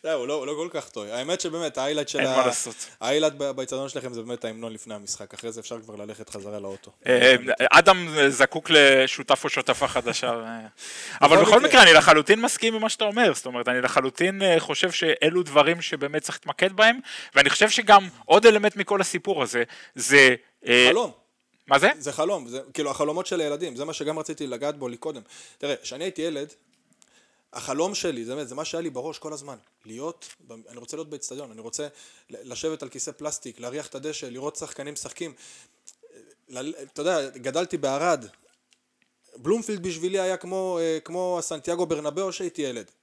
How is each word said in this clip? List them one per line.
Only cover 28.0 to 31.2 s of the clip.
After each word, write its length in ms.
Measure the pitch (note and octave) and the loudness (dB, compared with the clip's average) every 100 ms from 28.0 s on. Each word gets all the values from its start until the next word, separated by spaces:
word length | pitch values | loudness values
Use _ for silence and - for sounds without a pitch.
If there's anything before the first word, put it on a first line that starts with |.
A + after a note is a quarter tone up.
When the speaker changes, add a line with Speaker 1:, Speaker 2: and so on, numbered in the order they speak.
| F3+ B2+ | -8 -8
Speaker 1:
זה 100 | A2+ | -10
באמת, 140 | C#3 C3 | -12 -12
זה 60 | |
מה 100 | C3 | -12
שהיה 180 | D#3 E3+ | -10 -10
לי 80 | E3+ | -10
בראש 280 | B2+ D3 D3+ | -10 -12 -14
כל 140 | D3+ | -16
הזמן, 240 | D3+ C#3+ A#2+ _ _ | -16 -16 -20 _ _
להיות, 440 | G#2+ A2+ D#3 E3 - - B2+ | -20 -14 -14 -14 -20 -20 _
ב-, 40 | A2+ A2+ | -20 -20
אני 100 | A#2+ | -20
רוצה 180 | A#2+ D3+ | -16 -16
להיות 140 | D#3+ | -14
באצטדיון, 400 | D3 | -14